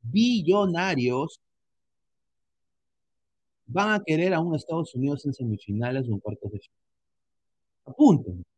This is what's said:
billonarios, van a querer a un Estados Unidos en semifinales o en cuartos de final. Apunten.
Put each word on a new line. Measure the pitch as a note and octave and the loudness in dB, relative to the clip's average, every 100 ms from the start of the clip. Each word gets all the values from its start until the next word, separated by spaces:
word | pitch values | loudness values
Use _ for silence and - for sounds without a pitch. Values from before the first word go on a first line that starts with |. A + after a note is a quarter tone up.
billonarios, | A#2 F3 A#3+ A#3+ D#3 G3 G3 E3+ F#3+ D3+ B2 B2 D3+ - _ _ _ _ _ _ _ _ _ _ _ _ _ _ _ _ _ _ _ _ _ _ - | 0 2 2 2 2 2 2 0 0 0 0 0 -4 -10 _ _ _ _ _ _ _ _ _ _ _ _ _ _ _ _ _ _ _ _ _ _ -8
van | D#3+ G#3 | -2 0
a | G#3+ | 0
querer | F3+ D#3 F3+ | 0 0 2
a | F3 | 0
un | E3+ D#3 | 0 -4
Estados | - E3 D#3+ B2 | -4 -6 -4 -4
Unidos | C#3 C#3+ C#3+ | -4 -2 -6
en | |
semifinales | C3+ A#2+ G2+ - G#2 A#2+ C3 B2 | -6 -6 -6 -6 -4 -2 -4 -4
o | |
en | G2+ | -4
cuartos | G#2+ G#2 G#2 | -6 -10 -10
de | G#2+ | -12
final. | _ _ _ _ _ _ _ _ _ _ _ _ - | _ _ _ _ _ _ _ _ _ _ _ _ -20
Apunten. | C3 D4 D3 G#2+ F2+ - | 4 6 6 0 -12 -16